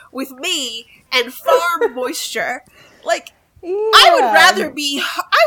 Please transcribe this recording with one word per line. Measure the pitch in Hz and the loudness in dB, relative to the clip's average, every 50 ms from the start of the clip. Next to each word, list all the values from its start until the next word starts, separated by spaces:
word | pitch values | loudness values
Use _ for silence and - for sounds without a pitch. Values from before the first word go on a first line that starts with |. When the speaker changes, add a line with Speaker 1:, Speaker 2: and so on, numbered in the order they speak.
| - _ - | -20 _ -10
Speaker 1:
with | 254 269 - 262 | -10 -10 -10 -12
me | 254 294 370 359 311 262 240 226 233 226 _ _ _ _ - - | -10 -6 -6 -4 -4 -6 -8 -10 -14 -16 _ _ _ _ -2 -2
and | 254 240 247 - | -2 -2 -2 -6
farm | - - - 277 - 339 349 339 320 453 403 240 | -8 -2 0 0 2 2 0 -2 0 -2 -2 -2
Speaker 2:
<laughs> | |
Speaker 1:
moisture." | 254 254 254 330 - - - - 220 165 123 247 285 _ _ _ _ _ _ _ _ - | -4 -6 -6 -6 -8 -8 -8 -6 -6 -6 -6 -6 -8 _ _ _ _ _ _ _ _ -6
Like, | 311 339 339 - - _ _ _ _ _ _ - | -4 -4 -4 -6 -12 _ _ _ _ _ _ -10
I | 339 370 415 427 440 440 427 480 698 679 | -6 -4 -4 -2 2 4 6 6 6 6
would | 523 | 4
Speaker 2:
Yeah. | 415 - 415 | 2 2 4
Speaker 1:
rather | - 330 370 - 381 330 302 | 6 6 6 4 2 -2 -6
be, | - 294 294 285 285 277 - | -6 -8 -6 -6 -4 -4 -6
I | - - - - - 392 554 659 | -6 -6 -8 -6 -2 2 2 4